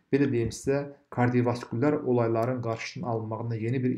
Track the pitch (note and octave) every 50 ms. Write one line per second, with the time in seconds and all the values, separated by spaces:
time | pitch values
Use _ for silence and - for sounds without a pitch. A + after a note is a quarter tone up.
0 | _ _ - C#3 C#3+ B2+ A#2+ A#2 A2+ A2+ - - - C3+ C#3 C#3+ C#3+ - - -
1 | _ _ - B2 B2 B2 B2 B2 A#2+ B2 A2 - - - - A#2 C3 D3+ D3 D3
2 | D3 B2+ B2 A#2+ A#2 A2+ A2+ A2+ A2+ B2 C3 B2+ A2+ A2+ A2+ A2+ - - - C3+
3 | B2+ B2 A#2 A2+ A2 A2 A2 G#2+ A2+ A#2 A#2 G#2+ G#2+ A#2 C3 C#3 B2 B2+ -